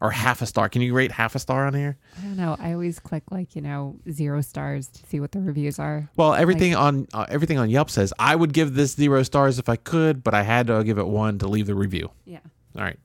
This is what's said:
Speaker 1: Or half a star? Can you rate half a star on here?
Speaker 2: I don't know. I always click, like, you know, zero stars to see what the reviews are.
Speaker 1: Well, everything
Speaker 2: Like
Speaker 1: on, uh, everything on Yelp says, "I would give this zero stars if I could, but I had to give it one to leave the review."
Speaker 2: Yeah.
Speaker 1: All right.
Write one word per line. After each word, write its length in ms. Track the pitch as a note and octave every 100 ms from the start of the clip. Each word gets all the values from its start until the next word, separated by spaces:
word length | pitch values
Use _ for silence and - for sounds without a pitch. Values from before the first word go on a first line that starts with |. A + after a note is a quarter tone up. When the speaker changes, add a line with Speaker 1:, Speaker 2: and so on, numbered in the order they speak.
Speaker 1:
Or 100 | A2
half 320 | - B2+ A#2+
a 40 | A#2
star? 220 | A2+ G2+
Can 140 | B2
you 120 | B2
rate 160 | B2+ B2+
half 240 | A2 A2+
a 40 | C3+
star 280 | - C3 C#3
on 80 |
here? 220 | C#3 C#3+ C#3 _ -
Speaker 2:
I 40 |
don't 140 | G3+ F#3+
know. 200 | E3+ -
I 120 | E3+
always 260 | E3+ F3 E3+
click, 240 | - D#3 -
like, 260 | F#3+ F3+ E3
you 60 |
know, 340 | C#3+ C#3+ C#3 - -
zero 300 | D3 D3 C#3+
stars 460 | C#3 - C#3+ C#3 C3+
to 180 | - -
see 120 | D3
what 120 | C#3+
the 80 | G3
reviews 380 | F#3 D3 C#3+ C#3
are. 300 | D3 D3+ D3 -
Speaker 1:
Well, 180 | D#3
everything 380 | - E3+ F3 F3+
Speaker 2:
Like 80 | C3+
Speaker 1:
on, 260 | C#3+ C#3 -
uh, 120 | G#2+ -
everything 300 | C#3+ D#3 C#3+
on 120 | A2
Yelp 200 | B2+ D3+
says, 220 | - G2 -
"I 180 | B2 D#3+
would 160 | E3
give 220 | D3+ D3+
this 180 | C3 C#3
zero 280 | - D3 C3+
stars 360 | C3 C#3+ C#3 B2+
if 100 | A#2+
I 80 | A#2
could, 460 | - E3 D#3+ C3+
but 120 | A#2
I 80 | G#2
had 240 | G2+ A#2+ A#2
to 160 | A2
give 140 | G#2+ G#2
it 80 | F#2
one 320 | G#2+ G#2+ G2+
to 100 | G2
leave 180 | G#2+ G#2
the 80 |
review." 360 | G2 G2 F2+ E2 -
Speaker 2:
Yeah. 140 | - E3 D#3+ _ _ -
Speaker 1:
All 60 |
right. 160 | F#2+ -